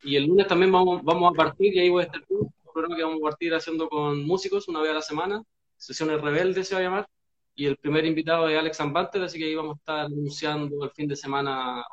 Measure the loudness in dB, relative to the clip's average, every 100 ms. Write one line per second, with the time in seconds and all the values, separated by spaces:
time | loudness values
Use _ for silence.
0 | -2 2 4 4 6 4 6 6 4 2
1 | 0 4 4 4 2 4 2 4 4 4
2 | 0 -6 -6 -4 -4 -8 -10 -6 -4 -2
3 | -2 -2 -4 -2 -2 -2 -2 -4 -4 -2
4 | -2 -2 0 -2 0 -4 -4 -2 -2 -2
5 | -4 -4 -2 -4 -8 _ _ _ -14 -4
6 | -2 0 0 2 2 0 -2 -2 0 -2
7 | -6 _ _ _ _ -4 -2 -2 0 0
8 | 2 0 0 2 2 2 0 -2 -2 0
9 | -2 -2 -4 -4 -4 -4 -6 -10 -6 -6
10 | -4 -4 -6 -4 -4 -2 -4 -4 -6 -6
11 | -6 -6 -4 -2 -2 -2 -4 -6 -8